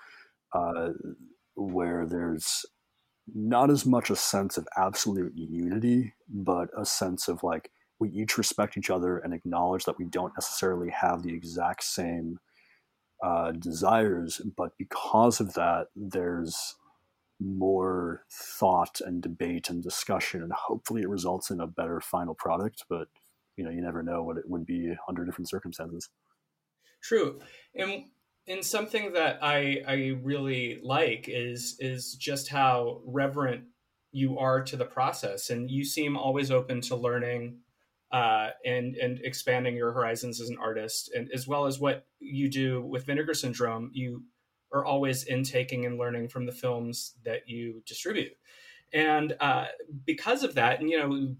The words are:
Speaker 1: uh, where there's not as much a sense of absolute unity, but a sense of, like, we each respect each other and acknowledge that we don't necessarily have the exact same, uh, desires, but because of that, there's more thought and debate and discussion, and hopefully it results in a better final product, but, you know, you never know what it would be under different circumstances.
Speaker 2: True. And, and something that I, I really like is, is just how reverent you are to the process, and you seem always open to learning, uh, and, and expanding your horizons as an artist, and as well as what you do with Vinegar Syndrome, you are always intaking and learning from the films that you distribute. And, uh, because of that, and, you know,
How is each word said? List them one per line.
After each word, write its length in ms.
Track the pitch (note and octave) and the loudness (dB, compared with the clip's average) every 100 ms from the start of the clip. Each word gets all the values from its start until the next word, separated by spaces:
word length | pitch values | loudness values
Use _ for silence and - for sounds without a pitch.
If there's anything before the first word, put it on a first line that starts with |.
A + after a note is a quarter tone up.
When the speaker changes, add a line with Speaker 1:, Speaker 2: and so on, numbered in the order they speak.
| - - - _ - | -20 -20 -20 _ -4
Speaker 1:
uh, 360 | F2+ E2+ E2+ E2+ E2 - - - _ _ | -2 0 0 -2 -4 -10 -12 -18 _ _
where 540 | - G2+ F2+ F2 E2+ E2 | -6 -2 0 0 0 -2
there's 580 | F2 E2+ D#2+ - - - _ _ _ _ _ - | -2 -2 -2 -2 -4 -6 _ _ _ _ _ -10
not 360 | G#2+ G#2+ B2 C#3+ | -2 4 8 8
as 160 | C#3+ | 8
much 240 | C3 A#2+ - | 8 6 4
a 60 | |
sense 420 | G2+ - G2 G2 - | 0 2 2 2 -2
of 100 | D#2 | -2
absolute 560 | - F#2+ G#2 G#2+ F#2+ F2+ | 2 2 2 0 0 -2
unity, 760 | E2 D#2+ E2+ F2 G#2+ A#2+ B2 A#2 - - | -4 -6 -2 0 2 4 4 2 -4 -10
but 420 | G#2 F#2+ F2 F2 - | -4 0 0 0 -4
a 80 | |
sense 420 | G2+ - F#2 F2+ - | -2 0 0 -2 -2
of, 160 | E2+ | -2
like, 280 | F2 E2 - _ _ - | -2 -2 -6 _ _ -2
we 100 | G#2+ | -2
each 280 | F#2+ A2 - | 0 0 2
respect 400 | G#2 - G#2 - | 2 2 0 0
each 120 | - | 0
other 300 | F#2 F2+ F2 | 2 2 0
and 140 | F2 | -2
acknowledge 520 | E2+ F2 E2+ F2 F#2 | -4 -2 2 2 2
that 120 | - D#2 | 0 -4
we 80 | |
don't 280 | E2+ - F2+ | -4 -4 -4
necessarily 540 | - - - F#2+ F2+ F2 | -4 -6 0 0 0 -2
have 320 | - E2+ E2+ | 0 2 2
the 120 | F2 | -4
exact 500 | E2+ E2+ E2+ F2 F2+ | -6 -6 -2 -2 -2
same, 560 | - - F2 E2+ E2 F2 _ _ _ _ _ _ _ - | -6 -4 -4 -4 -6 -8 _ _ _ _ _ _ _ -6
uh, 280 | F2 E2+ E2 | -2 0 0
desires, 880 | E2 F2 D#2+ F#2+ A2+ G#2+ F2 E2 - G#2+ - | -4 -6 0 4 6 6 2 -2 -6 -6 -4
but 140 | F2 - | -6 -6
because 640 | F#2+ - - A2 A#2+ A2 | -8 -6 4 8 8 6
of 140 | G2+ | 0
that, 340 | F2+ F2 E2+ E2+ | 2 2 2 -2
there's 800 | G2+ G2+ F#2 F2 F2 E2 - - - _ _ _ _ _ - | -8 -4 -2 0 0 -2 -4 -8 -10 _ _ _ _ _ -8
more 840 | F#2+ F#2+ F#2+ F#2+ F#2 F2+ F2 E2+ - | -4 2 4 4 2 0 -2 -6 -12
thought 680 | - - - F#2+ F2+ E2+ - | -14 -8 2 6 6 2 -2
and 160 | F#2 F2 | -4 -4
debate 480 | E2+ E2+ F2 F2 - | -4 -4 -2 -2 -4
and 140 | F2 | -6
discussion, 580 | F2 - - F#2 - F2+ | -4 -4 0 0 0 -4
and 100 | E2+ | -4
hopefully 520 | - - - - A2+ | -4 -2 -4 -2 -2
it 60 | F#2+ | -2
results 420 | G2 F2+ F#2 - | -2 -2 -2 -2
in 80 | F2+ | -4
a 80 | E2 | -4
better 340 | E2+ E2 E2 | -4 -4 -4
final 320 | - F2+ F2 | -2 -2 -2
product, 520 | D#2 - E2+ G#2+ - - | -4 0 0 0 -4 -6
but, 180 | E2+ D#2 _ _ _ _ | -4 -6 _ _ _ _
you 80 | - | -8
know, 60 | E2 | -6
you 120 | F2 | -4
never 200 | F2 E2+ | -4 -4
know 220 | E2 E2+ | -4 -4
what 140 | E2 E2 | -4 -6
it 120 | E2 | -4
would 160 | F2 | -4
be 280 | E2 F2 E2+ E2+ - | -4 -4 -2 -4 -6
under 160 | F2+ | -6
different 240 | F2 F2+ F2 | -6 -6 -6
circumstances. 640 | F#2+ F2+ E2 E2 E2+ - _ _ _ _ _ _ _ _ _ | -6 -8 -10 -10 -10 -12 _ _ _ _ _ _ _ _ _
Speaker 2:
True. 360 | - A3+ C#3+ - - - - | 0 2 2 -4 -16 -20 -14
And, 300 | - F#3+ C#3 - _ _ _ - | -6 -4 -6 -10 _ _ _ -10
and 180 | F#3+ | -6
something 480 | F#3 G#3+ - A3 G3+ | -2 -2 0 -2 0
that 260 | F3 D#3+ - | 2 2 2
I, 400 | D3 D3 C#3 C#3 C3+ | 2 2 2 0 0
I 320 | C3+ C3+ C3 | 0 0 -2
really 560 | C3+ C#3+ C3+ B2+ A#2+ - | -2 -2 0 -2 -2 -4
like 420 | B2+ C#3+ D3+ A2 - | 0 2 2 0 -4
is, 500 | A#2+ A#2+ A#2+ - - | -4 -4 -6 -8 -6
is 360 | C3 B2+ - | -4 -4 -8
just 340 | - - C3+ - | -8 -4 -4 -2
how 520 | C#3+ C3 B2 A#2+ - | 4 6 6 2 -4
reverent 600 | B2+ C#3 C#3 C#3+ C3 A#2+ - _ _ _ _ | -4 0 2 2 0 -2 -8 _ _ _ _
you 280 | C3+ C3+ C3+ | 0 0 2
are 240 | C3 C3 | 2 2
to 120 | C3 | 2
the 100 | C3+ | -2
process, 640 | B2 C3 B2+ - B2 G2 - | -2 0 0 0 -4 -4 -4
and 200 | A#2+ B2+ | -2 -2
you 140 | C3+ | -2
seem 340 | C#3 D#3 D3 C#3 | -2 0 0 0
always 340 | C3+ C#3 C3+ | 2 2 4
open 300 | B2+ B2+ B2 | 2 2 -2
to 140 | - | -2
learning, 640 | B2 A#2+ A#2+ A#2+ A#2+ A#2+ A#2+ _ _ _ _ - | -2 0 0 0 -4 -6 -12 _ _ _ _ -2
uh, 380 | B2+ A2+ A2 A2 - | 2 4 4 2 -4
and, 300 | B2+ B2 B2 | -2 0 0
and 240 | C3 B2+ B2+ | 0 -2 -2
expanding 520 | C3 C3 - B2 B2 | -6 -4 0 2 2
your 180 | A#2+ A#2+ | 0 0
horizons 480 | B2 A#2 A#2 B2 A2+ | 2 0 0 -4 -6
as 80 | A#2+ | -8
an 80 | A#2+ | -4
artist, 520 | A2 A2 A2 - - | -4 -2 -4 -6 -4
and 160 | - - | -6 -4
as 160 | C3 C3 | -6 -2
well 180 | C#3+ | 2
as 140 | C#3 C3+ | 2 2
what 280 | C#3+ - - - | 0 0 -6 -18
you 300 | - C#3 C#3 | -8 0 0
do 320 | C3+ C3 B2+ | 2 2 0
with 240 | C3 C3 | -2 -4
Vinegar 280 | C3+ C#3+ D#3 | -2 0 0
Syndrome, 560 | D3 B2+ A#2+ A#2+ A2+ B2 | 0 -2 0 0 -2 -6
you 300 | C3 B2+ B2 - _ _ _ - | -6 -6 -6 -12 _ _ _ -4
are 120 | C#3 | 0
always 380 | C#3+ C#3 C3+ C3 | 2 2 2 0
intaking 600 | - B2+ C3 B2+ B2+ B2 | 0 0 2 0 0 -2
and 120 | B2 A#2+ | -2 -2
learning 300 | A#2+ A#2+ A#2 | -2 -2 -4
from 180 | B2+ | -6
the 60 | B2 | -6
films 640 | B2 B2+ A#2+ A#2 A#2+ - - | -4 -2 -2 -4 -6 -10 -8
that 240 | A#2 A2+ - | -6 -6 -6
you 340 | A#2 A#2 A2+ | -8 -8 -10
distribute. 460 | - - - G#3 C3+ - _ - - - _ | -12 -8 -4 -2 -4 -8 _ -20 -20 -20 _
And, 440 | D3+ D#3 D3+ D3+ D3 | 2 4 4 2 2
uh, 280 | C#3+ D#3 - - - C#3+ | 4 4 0 -8 -12 -6
because 380 | D#3+ D#3 A3 C4+ | -4 0 2 2
of 120 | C4+ | 2
that, 240 | C3 A#2 - | 4 6 4
and, 100 | D#3 | 2
you 80 | D#3+ | 2
know, 380 | C#3+ C#3 C3+ | 2 0 -2